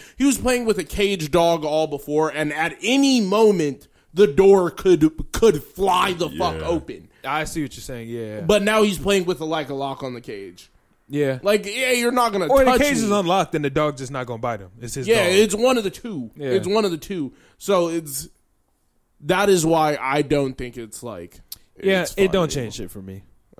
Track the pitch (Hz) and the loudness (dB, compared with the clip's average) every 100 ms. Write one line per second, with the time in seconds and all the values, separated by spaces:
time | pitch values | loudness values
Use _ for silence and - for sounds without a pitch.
0 | - - 277 226 226 247 226 196 151 - | -16 0 0 2 0 -2 0 -2 -4 -2
1 | 202 190 151 170 170 165 151 156 156 143 | 0 -2 0 2 2 2 0 -2 -2 -4
2 | - 151 156 139 151 151 160 147 196 269 | -4 0 0 -2 -4 -2 -4 -4 0 2
3 | 277 254 190 208 220 190 151 135 - _ | 4 4 2 4 4 4 0 -4 -14 _
4 | _ 160 202 143 196 196 175 - 190 165 | _ 2 4 6 8 8 4 0 4 6
5 | 156 - - - 226 151 - - 190 180 | 4 2 -6 2 4 4 -4 -4 0 2
6 | 196 175 160 147 180 160 160 165 - 98 | 0 -2 -6 -4 -4 -4 -4 -4 -6 -16
7 | - _ 131 151 151 160 139 - - 123 | -18 _ -6 -4 -4 -6 -8 -10 -14 -12
8 | 113 117 110 107 165 208 202 220 208 190 | -10 -10 -8 -6 0 0 2 2 2 0
9 | 196 196 175 156 156 160 139 139 139 135 | 0 0 0 -4 -4 -6 -6 -6 -8 -8
10 | 135 120 120 101 98 90 - _ _ _ | -10 -12 -12 -14 -14 -18 -20 _ _ _
11 | _ 143 139 127 185 214 202 226 254 247 | _ -2 -2 0 0 0 -2 -4 0 0
12 | 240 247 233 196 170 269 262 254 294 254 | 2 2 0 0 2 4 4 4 2 0
13 | 220 208 165 190 160 156 143 143 151 139 | 0 0 2 0 0 -2 -2 0 -2 -4
14 | 131 135 123 113 120 110 92 110 113 139 | -10 -10 -10 -6 -6 -8 -12 -16 -12 -8
15 | 185 226 180 190 220 208 247 247 196 - | 0 2 4 4 4 2 2 2 -2 -8
16 | 233 175 113 - 139 190 180 214 208 160 | -12 -12 -12 -10 -2 -2 0 0 0 -4
17 | - 190 131 - _ _ - 190 170 170 | -8 -8 -8 -10 _ _ 0 0 2 -4
18 | 156 135 156 _ _ _ _ _ _ _ | -8 -12 -12 _ _ _ _ _ _ _
19 | _ _ 147 185 202 185 160 165 151 127 | _ _ -2 2 4 4 4 2 2 0
20 | 131 143 139 147 135 127 123 117 113 - | -2 -2 0 0 0 -6 -12 -12 -14 -14
21 | 120 95 85 - - - _ _ 196 190 | -14 -12 -14 -20 -20 -20 _ _ 0 0
22 | 165 - 190 185 160 135 113 101 92 107 | -2 0 0 2 0 -2 -8 -10 -12 -14
23 | 95 98 - _ _ | -16 -16 -18 _ _